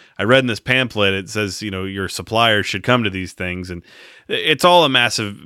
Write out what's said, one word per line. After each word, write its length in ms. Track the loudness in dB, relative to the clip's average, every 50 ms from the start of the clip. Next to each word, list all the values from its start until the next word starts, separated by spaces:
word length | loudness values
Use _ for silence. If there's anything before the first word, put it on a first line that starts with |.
| -20 _ _ -4
"I 60 | 2
read 160 | 4 4 4
in 80 | 4 2
this 120 | -2 -4
pamphlet, 540 | -2 0 0 0 0 -2 -2 0 0 0 0
it 160 | -2 -4 -6
says, 320 | -4 -4 -4 -4 -4 -6
you 80 | -8 -8
know, 160 | -8 -6 -8
your 240 | -8 -6 -6 -6 -6
supplier 540 | -6 -10 -8 -4 0 2 2 2 2 2 0
should 200 | -2 -4 -4 0
come 200 | 0 2 2 2
to 60 | 0
these 240 | -2 -4 -6 -8 -8
things." 360 | -8 -8 -8 -6 -8 -8 -10
And 140 | -12 -14 -14 _ -20 -20 -20 -20 -20 -20 _ -6
it's 380 | -6 -2 0 0 2 4 6
all 180 | 6 6 6 6
a 60 | 6
massive, 500 | 4 2 2 2 0 -2 -4 -6 -6 -10 -12